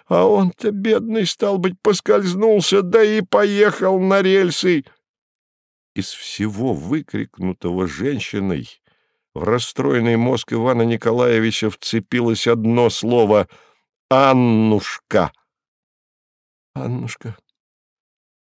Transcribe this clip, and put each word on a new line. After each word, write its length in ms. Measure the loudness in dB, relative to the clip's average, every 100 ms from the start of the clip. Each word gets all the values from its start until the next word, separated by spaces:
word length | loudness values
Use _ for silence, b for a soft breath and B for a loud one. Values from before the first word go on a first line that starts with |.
| B
а 200 | 2 4
он-то, 440 | 4 2 -2 -6
бедный, 560 | -2 0 0 0 -2 -2
стал 300 | -2 -2 0
быть, 220 | -2 -2
поскользнулся, 1040 | -2 0 2 0 0 0 2 2 2 0
да 200 | 2 2
и 200 | 4 0
поехал 760 | 0 0 2 2 2 2 0 0
на 220 | 2 2
рельсы». 640 | 2 2 0 0 0 -2 -4 _ _ _ _ _ _ _ _ _ _
Из 140 | -12 -10
всего 640 | -12 -12 -8 -6 -4 -4
выкрикнутого 1120 | -4 -4 -6 -6 -10 -10 -8 -8 -6 -6 -4 -4
женщиной — 800 | -4 -6 -6 -6 -6 -4 -6 -8 -18 _ _ _ _ _
в 120 | -6
расстроенный 720 | -2 -2 -4 -4 -2 0 2 2
мозг 360 | 0 -2 -4
Ивана 300 | -4 0 0
Николаевича 880 | 0 0 0 0 2 2 0 -2 -4
вцепилось 760 | -6 -6 -6 -2 -2 0 0 0
одно 420 | 0 2 2 2
слово: 580 | 0 0 2 4 4 0 b b b b _ 0
«Аннушка». 1200 | 4 6 4 4 4 2 0 -2 -12 -2 0 0 -4 _ _ _ _ _ _ _ _ _ _ _ _ _
«Аннушка, 600 | -10 -8 -8 -10 -12 -16 -16 _ _ _ _ _ _ _ _ _ _